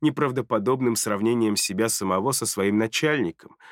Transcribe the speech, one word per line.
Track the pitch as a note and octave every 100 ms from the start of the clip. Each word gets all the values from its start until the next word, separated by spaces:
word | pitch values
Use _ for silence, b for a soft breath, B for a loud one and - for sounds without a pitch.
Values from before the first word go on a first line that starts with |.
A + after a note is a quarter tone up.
неправдоподобным | D3+ D3 C#3+ B2+ A#2 A2 G#2 C3 B2 A2+
сравнением | A2 G#2 A2 A#2+ A2 G#2
себя | - F#2+ A2+
самого | - G2 F#2 A#2
со | C3+ A2+
своим | - G2 G#2
начальником, | A2+ - D#3 D3+ F2+ - - - B